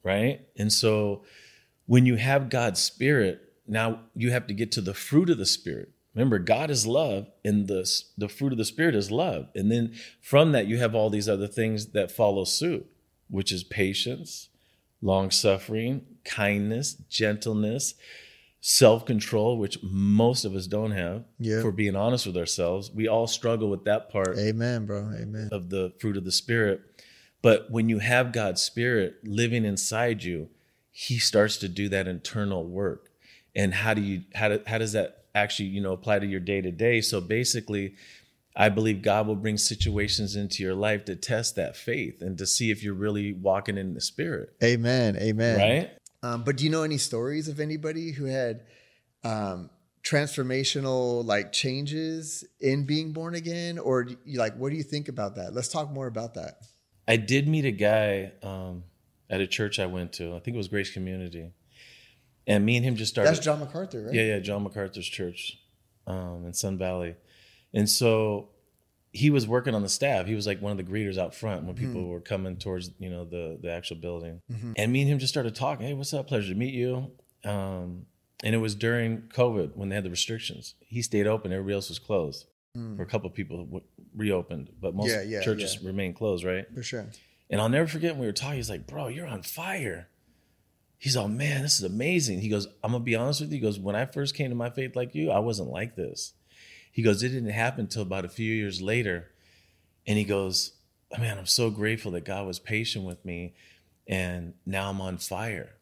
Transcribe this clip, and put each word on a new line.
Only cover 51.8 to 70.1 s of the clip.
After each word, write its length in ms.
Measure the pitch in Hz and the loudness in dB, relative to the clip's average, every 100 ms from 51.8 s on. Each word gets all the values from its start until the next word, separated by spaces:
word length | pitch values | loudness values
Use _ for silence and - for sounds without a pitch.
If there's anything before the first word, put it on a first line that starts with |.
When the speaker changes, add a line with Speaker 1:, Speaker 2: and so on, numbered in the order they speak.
| 143 156 160 160 156 - - _ | -4 -4 -6 -6 -8 -12 -14 _
Speaker 2:
in 280 | 139 139 139 | 0 2 0
being 260 | 151 160 | 0 -2
born 220 | 156 165 | -6 -6
again? 440 | 170 165 170 170 170 | -6 -6 -4 -4 -4
Or 260 | - 127 | 2 2
do 120 | 123 123 | 0 -8
you, 140 | - 127 | -8 0
like, 180 | 110 117 | 0 0
what 140 | 135 | -4
do 60 | 156 | -4
you 60 | |
think 260 | 143 147 147 | -4 -6 -6
about 280 | 120 101 101 | -6 -6 -6
that? 180 | 92 | -6
Let's 140 | 120 120 | -6 -4
talk 220 | 165 147 | -4 -4
more 140 | 135 127 | -6 -6
about 280 | 113 113 | -6 -8
that. 280 | - 80 - - _ _ _ - | -10 -12 -14 -20 _ _ _ 2
Speaker 1:
I 80 | 113 | 2
did 300 | 104 135 143 | 4 2 4
meet 180 | 156 | 2
a 60 | 139 | 0
guy, 600 | 101 104 110 107 98 95 - | 2 4 6 4 0 -4 -10
um, 420 | 98 95 92 87 87 _ _ _ _ | -10 -8 -8 -10 -14 _ _ _ _
at 100 | 95 | -2
a 60 | 95 | -2
church 320 | - 104 - | -2 -2 -2
I 80 | 92 | -2
went 260 | 92 85 | -4 -6
to. 200 | - 85 | -8 -8
I 60 | 87 | -6
think 140 | 120 | -6
it 40 | 120 | -6
was 100 | 92 | -4
Grace 220 | 104 95 | -2 -4
Community. 600 | 95 92 92 90 85 82 _ _ _ - - - _ _ _ - | -6 -6 -6 -8 -10 -14 _ _ _ -20 -20 -20 _ _ _ 2
And 160 | 104 | 4
me 120 | 104 120 | 6 4
and 80 | |
him 120 | 127 113 | 2 0
just 160 | 110 | -2
started 160 | - 110 | 4 4
Speaker 2:
That's 160 | 160 | 4
John 160 | 156 151 | 0 -2
MacArthur, 460 | 139 160 190 120 107 | -4 -8 -8 -8 -2
right? 80 | |
Speaker 1:
Yeah, 80 | 113 | 0
yeah, 160 | 110 104 | 2 0
John 240 | 95 101 | -2 -4
MacArthur's 440 | 101 104 95 92 85 | -4 -4 -6 -6 -10
church, 500 | - 90 87 - - _ _ _ _ - | -6 -6 -6 -12 -12 _ _ _ _ -10
um, 400 | 92 90 87 87 | -8 -8 -10 -8
in 60 | |
Sun 260 | 85 101 95 | -4 -2 -2
Valley. 380 | 92 92 87 85 _ _ - _ _ | -2 -2 -6 -10 _ _ -20 _ _
And 140 | 107 104 | 2 4
so 640 | - 120 110 107 101 - _ _ _ _ _ _ | 4 6 4 2 -2 -6 _ _ _ _ _ _
he 180 | - 147 | 4 6
was 160 | 143 110 | 6 4
working 280 | 123 131 | 0 2
on 80 | 110 | -2
the 60 | 98 | -2
staff. 380 | - 139 | 0 2